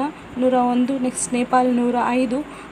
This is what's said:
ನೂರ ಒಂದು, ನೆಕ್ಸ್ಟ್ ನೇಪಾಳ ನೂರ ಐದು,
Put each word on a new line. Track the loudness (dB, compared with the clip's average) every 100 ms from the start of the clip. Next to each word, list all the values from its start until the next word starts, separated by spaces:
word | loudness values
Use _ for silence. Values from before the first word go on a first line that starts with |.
| -2 -6 -10 0
ನೂರ | 2
ಒಂದು, | 4 2 2 0 0
ನೆಕ್ಸ್ಟ್ | -2 -4 -4
ನೇಪಾಳ | -2 2 2 4
ನೂರ | 2 2 0 0
ಐದು, | 0 0 -2 -6 -12 -12